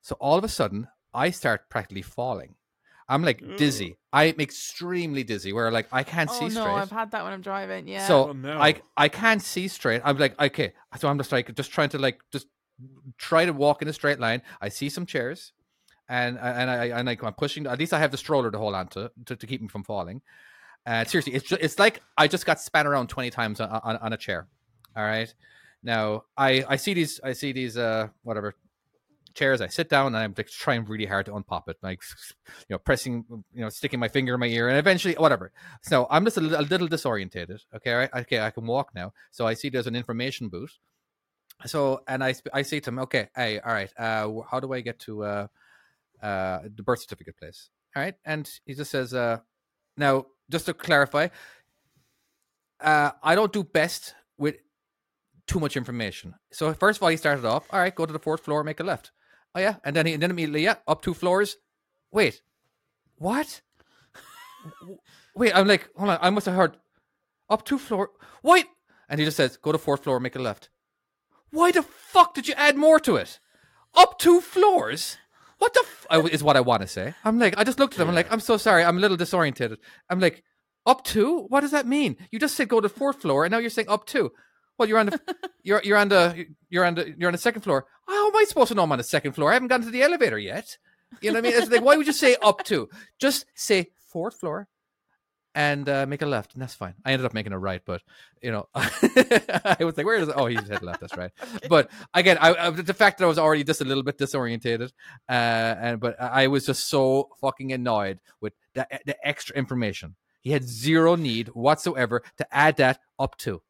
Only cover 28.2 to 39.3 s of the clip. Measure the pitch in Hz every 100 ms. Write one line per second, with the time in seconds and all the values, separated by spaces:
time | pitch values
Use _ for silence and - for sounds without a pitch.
28.2 | 117 107 104 - _ _ _ _ _ _
29.2 | _ - 139 131 90 - 156 143 139 110
30.2 | 110 98 110 - - 120 107 110 101 98
31.2 | 98 101 - 85 - 80 95 92 - -
32.2 | - - _ - - 95 - 131 131 120
33.2 | 113 117 95 123 110 - 143 123 113 139
34.2 | 131 123 120 117 120 135 151 185 190 151
35.2 | 156 120 92 _ - - - 143 123 151
36.2 | 214 208 156 156 147 185 175 156 139 110
37.2 | 92 90 85 101 _ 110 - 120 131 127
38.2 | 120 120 110 113 113 127 139 - 92 _
39.2 | _